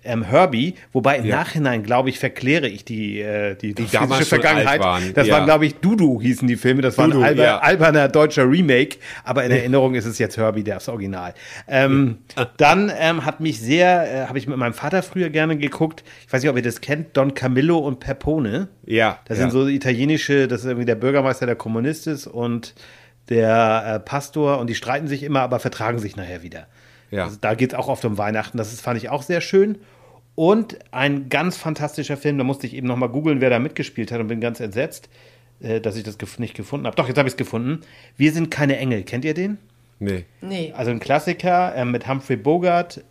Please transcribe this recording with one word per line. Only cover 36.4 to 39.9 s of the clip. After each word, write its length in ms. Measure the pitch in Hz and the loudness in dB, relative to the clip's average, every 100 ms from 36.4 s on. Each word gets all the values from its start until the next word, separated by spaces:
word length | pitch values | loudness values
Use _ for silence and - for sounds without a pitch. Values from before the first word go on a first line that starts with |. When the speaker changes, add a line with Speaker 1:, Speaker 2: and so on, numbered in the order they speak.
| 117 - | -10 -10
Speaker 1:
gefunden 320 | 101 143 127 | -10 -8 -6
hab. 80 | - | -4
Doch, 120 | 127 | -2
jetzt 120 | 123 | 0
hab 80 | 131 | 0
ich's 100 | - | -2
gefunden. 440 | 127 117 123 160 - - - - | -6 -4 -4 -6 -10 -20 -20 0
Wir 140 | 147 | 2
sind 180 | 165 160 | 2 -4
keine 280 | - 147 131 | 0 0 0
Engel. 260 | 131 110 | -2 -4
Kennt 220 | - 120 151 | -4 -6 -4
ihr 100 | 156 | -4
den? 240 | 190 208 _ _ _ | -6 -8 _ _ _